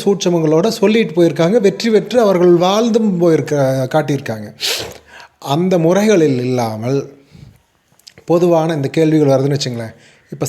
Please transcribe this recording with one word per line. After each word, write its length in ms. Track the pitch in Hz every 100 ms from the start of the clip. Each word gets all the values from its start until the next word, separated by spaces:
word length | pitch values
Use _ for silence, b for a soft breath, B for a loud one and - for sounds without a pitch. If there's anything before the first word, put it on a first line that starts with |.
சூட்சமங்களோட 640 | 202 196 180 175 156 156 170
சொல்லிட்டு 540 | 160 202 226 214 170
போயிருக்காங்க. 380 | 170 147 165 233
வெற்றி 300 | 196 190 233
பெற்று 300 | 214 170 247
அவர்கள் 340 | 214 180 180
வாழ்ந்தும் 640 | 170 180 208 233 220 220 175
போயிருக்க, 680 | 170 156 - 147 135 135 131
காட்டியிருக்காங்க. 640 | 160 147 139 135 110 104 - B B B B B B B _
அந்த 400 | 139 143 185 185
முறைகளில் 640 | 160 185 214 202 151 127
இல்லாமல் 720 | 127 123 117 110 120 139 - - _ b b b _ _ _ _ - -
பொதுவான 500 | - 170 180 165 160
இந்த 140 | 139 139
கேள்விகள் 400 | 160 156 156 143
வருதுன்னு 300 | 135 139 139
வச்சுங்களேன். 360 | 131 117 113 - b b b
இப்போ 160 | 135